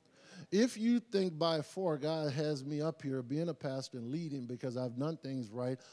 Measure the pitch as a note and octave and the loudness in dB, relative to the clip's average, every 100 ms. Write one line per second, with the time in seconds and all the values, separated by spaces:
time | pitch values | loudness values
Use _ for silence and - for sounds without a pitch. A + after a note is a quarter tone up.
0 | _ - - F3+ D3 F#3+ B3 G#3+ A3+ A#3+ | _ -20 -20 -18 0 4 4 4 4 4
1 | - G3 F#3 D#3 E3 D#3+ D3 - F#3+ D3 | 4 2 2 2 2 2 0 -2 0 2
2 | D3+ D#3+ D3+ C3+ D3+ D3 C3+ D3 D#3 D#3 | 0 0 0 0 0 0 -2 0 -2 -2
3 | C#3+ C3+ A#2+ C#3+ E3+ D#3 D3 C3+ C3 B2 | -2 -2 0 0 0 -2 -4 -4 -6 -8
4 | A#2 D3+ E3 C#3 A#2+ B2 C3 B2 B2+ A#2+ | -4 -4 -2 -4 -6 -4 -2 -2 -2 0
5 | D3 E3 C3 C3 A2 A2+ B2 C3 - | -2 -2 -4 -4 -4 -2 -2 -2 -8